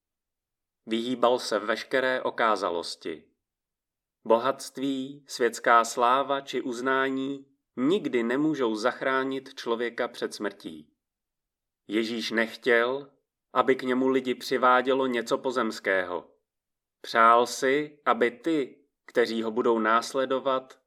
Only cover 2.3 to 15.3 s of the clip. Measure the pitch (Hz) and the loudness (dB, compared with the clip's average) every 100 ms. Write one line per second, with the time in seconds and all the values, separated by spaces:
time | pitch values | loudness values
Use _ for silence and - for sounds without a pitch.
2.3 | - 117 104 95 85 85 - 92 78 - | 0 2 2 0 -4 -6 -10 -10 -12 -14
3.3 | _ _ _ _ _ _ _ _ _ 113 | _ _ _ _ _ _ _ _ _ 2
4.3 | 113 127 135 - - 139 135 135 143 - | 4 2 -4 -8 -6 -4 -4 -6 -12 -12
5.3 | - 117 113 131 117 117 - 120 131 131 | -2 -2 2 6 6 6 2 2 2 0
6.3 | 139 135 131 135 117 131 135 135 135 135 | -4 -4 -6 -6 -4 -2 0 0 -4 -6
7.3 | 139 - _ _ - 131 208 143 120 117 | -10 -14 _ _ -4 0 0 0 0 0
8.3 | 131 156 139 120 110 120 - 135 131 135 | 0 0 0 -2 0 -2 -2 -2 -2 -2
9.3 | 135 131 - 120 113 120 117 120 - 110 | -6 -10 -10 -4 -4 -4 -4 -6 -6 -8
10.3 | - 104 - 95 78 76 _ _ _ _ | -6 -8 -8 -14 -16 -20 _ _ _ _
11.3 | _ _ _ _ _ - 104 113 117 113 | _ _ _ _ _ -6 -4 -2 -4 -4
12.3 | 123 113 - 127 117 120 135 143 _ _ | -2 -2 -2 2 2 2 -2 -10 _ _
13.3 | _ _ 127 123 131 127 127 131 131 127 | _ _ 2 2 2 0 0 2 2 0
14.3 | 123 - 131 127 127 127 135 131 120 113 | -4 -4 2 4 4 4 0 0 -2 -2